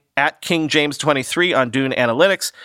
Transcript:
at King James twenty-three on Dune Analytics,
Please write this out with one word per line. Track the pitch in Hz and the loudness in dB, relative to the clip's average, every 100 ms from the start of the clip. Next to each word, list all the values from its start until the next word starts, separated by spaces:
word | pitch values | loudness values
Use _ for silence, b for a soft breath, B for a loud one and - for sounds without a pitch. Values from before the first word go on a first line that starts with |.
| _ - | _ -2
at | 147 - | -2 -2
King | - 170 156 | -4 -2 0
James | 151 147 135 | 0 0 -2
twenty-three | 151 139 123 - 180 | 0 0 0 -2 0
on | 131 123 | 0 0
Dune | 127 135 | 0 -2
Analytics, | - 120 117 190 190 - B | 0 0 4 2 2 -4 B